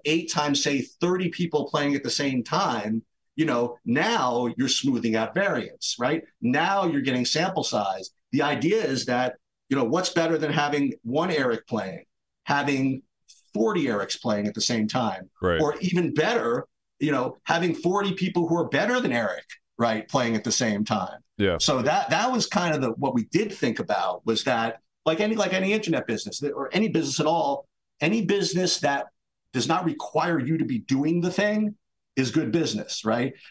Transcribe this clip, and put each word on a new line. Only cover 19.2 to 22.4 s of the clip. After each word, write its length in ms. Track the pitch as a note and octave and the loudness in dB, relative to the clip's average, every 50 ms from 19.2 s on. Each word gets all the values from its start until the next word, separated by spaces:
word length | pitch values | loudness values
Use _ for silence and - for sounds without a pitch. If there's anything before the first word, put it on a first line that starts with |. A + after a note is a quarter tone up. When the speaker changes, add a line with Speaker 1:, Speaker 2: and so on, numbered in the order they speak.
| A2 F#2+ F2 - - - - - _ _ _ - | -2 -2 -4 -6 -10 -16 -20 -20 _ _ _ -2
Speaker 1:
right, 300 | A#2 A#2 A2 A2 - - | 0 0 0 -2 -4 -2
playing 260 | - C3+ B2 A#2 A2+ | 0 0 0 2 0
at 100 | G#2 - | -2 0
the 80 | A#2+ | 0
same 320 | - - B2 A2 G#2 G2+ G#2+ | 0 0 2 0 0 0 0
time. 340 | - A2 G2 F2+ - - - _ _ _ - | 0 0 -2 -2 -4 -10 -16 _ _ _ 0
Speaker 2:
Yeah. 200 | G2 F#2+ E2+ D#2+ | 2 2 2 2
Speaker 1:
So 240 | - D#3 C3+ B2+ | 2 2 2 2
that, 260 | A#2 D3 - - - - | 2 2 2 2 2 0
that 220 | D#3+ F#3 A3+ C4 | 0 2 2 2
was 140 | B3+ A3 | 0 0